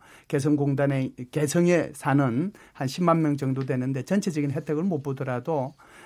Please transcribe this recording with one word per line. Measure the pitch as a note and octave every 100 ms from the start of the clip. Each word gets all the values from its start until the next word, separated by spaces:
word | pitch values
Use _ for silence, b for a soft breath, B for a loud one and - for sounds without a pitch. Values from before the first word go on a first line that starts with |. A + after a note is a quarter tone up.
| b b -
개성공단에, | C#3+ D3 D3 C#3+ C#3 C#3 C3+ C3 - B2+
개성에 | D#3+ D3 F3 F3 F3 G#2
사는 | - D3 C3+ C3+ A#2 F#3 b b
한 | - C3
십만 | - F3 E3
명 | D#3 C#3+
정도 | C3+ C3 C3+
되는데 | C3 B2+ C3+
전체적인 | A#2+ G3 G3 D3+ C#3+
혜택을 | D3 D#3 D3+
못 | F#3+ D3+
보더라도 | C#3 C3+ C3 B2 C3 D#3 C3 b b b